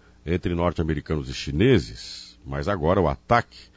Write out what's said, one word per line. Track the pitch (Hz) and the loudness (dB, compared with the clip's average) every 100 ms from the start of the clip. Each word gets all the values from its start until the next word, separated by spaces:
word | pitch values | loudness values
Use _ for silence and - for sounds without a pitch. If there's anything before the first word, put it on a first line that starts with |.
| _ - 78 | _ -12 -4
entre | 87 95 | -2 0
norte-americanos | 85 87 82 80 76 - 78 65 | 0 0 0 -2 -2 -2 -4 -4
e | |
chineses, | 65 - 73 123 110 58 57 - - - - | -8 -4 2 4 4 2 -8 -16 -18 -20 -18
mas | 65 69 73 | -10 -6 -4
agora | 98 76 98 | 0 2 2
o | 78 | 2
ataque | 69 - 117 - - - | -2 2 2 2 -10 -20